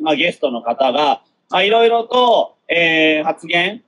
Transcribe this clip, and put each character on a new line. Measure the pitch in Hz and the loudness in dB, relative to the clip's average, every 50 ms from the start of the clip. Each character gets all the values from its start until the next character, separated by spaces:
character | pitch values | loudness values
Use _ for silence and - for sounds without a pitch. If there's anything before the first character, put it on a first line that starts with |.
ま | 156 160 151 | -4 -2 0
あ、 | |
ゲ | 135 165 175 | 0 0 -2
ス | 170 - | -2 -2
ト | 151 135 | -4 -4
の | 123 - - | -4 -4 -4
方 | 120 120 - 135 127 | -4 -2 0 0 0
が、 | 123 143 151 139 - - _ _ _ _ _ _ | 0 0 0 0 0 -2 _ _ _ _ _ _
ま | - 180 | -2 -2
あ、 | 196 | 0
い | 202 | 2
ろ | 220 226 233 | 2 2 4
い | 226 | 2
ろ | 233 233 226 | 2 0 -2
と、 | - 240 254 247 240 220 156 - - - _ _ | -2 0 2 2 4 2 2 0 -2 -8 _ _
え | - 165 170 170 165 165 160 156 160 156 151 | -4 -2 0 0 0 2 2 2 2 0 0
ー、 | 151 | -2
発 | 156 151 - 170 | -4 -6 -6 -8
言、 | 165 170 170 175 190 214 240 - | -4 -4 -2 -2 -4 -6 -10 -16